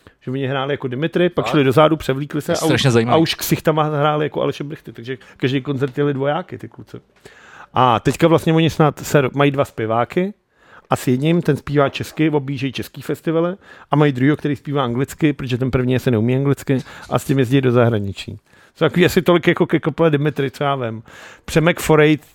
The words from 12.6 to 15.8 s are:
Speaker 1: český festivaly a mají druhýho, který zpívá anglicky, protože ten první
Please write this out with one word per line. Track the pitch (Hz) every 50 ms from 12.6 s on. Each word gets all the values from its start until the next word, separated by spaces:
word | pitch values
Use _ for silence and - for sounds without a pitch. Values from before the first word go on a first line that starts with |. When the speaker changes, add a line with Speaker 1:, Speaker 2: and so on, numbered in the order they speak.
| 135 135 -
Speaker 1:
český | 113 104 - - 143
festivaly | - - 147 - - 170 160 165 170 175 190 - _ - - - - -
a | 147
mají | 147 151 147
druhýho, | 131 123 131 147 151
který | - - 147 143
zpívá | - - 151 139 143 131
anglicky, | 117 117 123 135 - - - 165 151 139
protože | - 143 120 127
ten | 113 135 127
první | 123 131